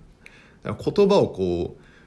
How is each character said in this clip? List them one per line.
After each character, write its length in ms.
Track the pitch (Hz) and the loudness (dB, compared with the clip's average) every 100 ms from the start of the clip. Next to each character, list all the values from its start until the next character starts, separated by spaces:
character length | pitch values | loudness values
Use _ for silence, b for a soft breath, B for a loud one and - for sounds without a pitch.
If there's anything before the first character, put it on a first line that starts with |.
| - - B B B B | -20 -20 B B B B
だ 100 | - | -10
か 100 | 110 | -6
ら 80 | - | -2
言 160 | 175 202 | 2 4
葉 100 | 196 | 4
を 100 | 117 | 2
こ 480 | - 95 87 - - | 0 -4 -2 -4 -10
う、 40 | B B | B B